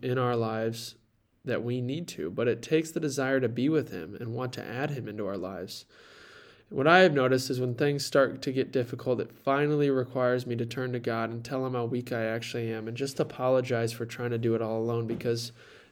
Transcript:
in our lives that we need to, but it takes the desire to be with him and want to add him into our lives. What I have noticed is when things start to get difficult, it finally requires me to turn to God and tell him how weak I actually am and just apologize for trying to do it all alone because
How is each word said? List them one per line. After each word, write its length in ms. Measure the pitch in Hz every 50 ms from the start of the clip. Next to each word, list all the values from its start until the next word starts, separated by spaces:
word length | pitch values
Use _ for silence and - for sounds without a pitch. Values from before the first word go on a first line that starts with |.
in 160 | 123 127 127
our 180 | 131 123 123 120
lives 600 | 117 113 110 110 110 113 113 113 117 - - - _ _ _ _ _ _ _ _ _ -
that 180 | - 117 80 113
we 160 | 120 120 127
need 300 | 123 123 139 165 175 -
to, 200 | - - 76 85
but 200 | 95 - 117 120
it 120 | 113 117
takes 300 | - - 160 160 160 160
the 80 | - 160
desire 400 | 156 143 127 139 131 131 135 135
to 80 | 127
be 220 | 113 120 120 127 147
with 200 | 160 151 127 -
him 260 | - 92 80 87 104 -
and 140 | 117 113 117
want 180 | 123 127 127
to 140 | 127 - -
add 260 | - 110 123 143 151
him 160 | 143 127 110
into 180 | 107 104 107 104
our 120 | 95 98
lives. 480 | 95 87 92 98 85 92 113 - - - _ - - - - - - - - - - - - - - _
What 200 | - - 139 135
I 120 | 160 175 180 185
have 100 | 175 147
noticed 360 | 139 127 127 131 127 131 -
is 120 | 131 127
when 140 | 127 123 120
things 300 | - 147 147 143 139 139
start 360 | - - 143 135 117 - -
to 100 | - 143
get 220 | 127 131 131 - -
difficult, 480 | 131 120 - - 120 - 131 123 110
it 100 | - -
finally 580 | - - - 139 135 143 147 147 151 147 147 139
requires 560 | 135 131 123 123 - 131 127 123 123 127 127
me 120 | 123 120
to 80 | 117 120
turn 260 | 117 - 135 127 127
to 80 | 123 120
God 300 | 117 120 113 113 113 113
and 120 | 113 117
tell 240 | 117 - 139 131 131
him 60 | 131
how 140 | 127 123 120
weak 260 | 117 127 123 123 -
I 140 | 127 117 113
actually 440 | 110 113 117 117 - - 120 117 113
am 200 | 113 110 110 113
and 80 | 117
just 240 | 123 139 139 - -
apologize 720 | 156 - - - 127 127 131 131 127 123 123 117 117 117 -
for 120 | - 117
trying 260 | 113 - - 120 120
to 60 | 120
do 180 | 117 120 117 113
it 60 | 110
all 200 | 113 110 113 113
alone 260 | 113 117 117 117 117
because 460 | 113 117 - - 120 120 117 117 - - - - - - - - -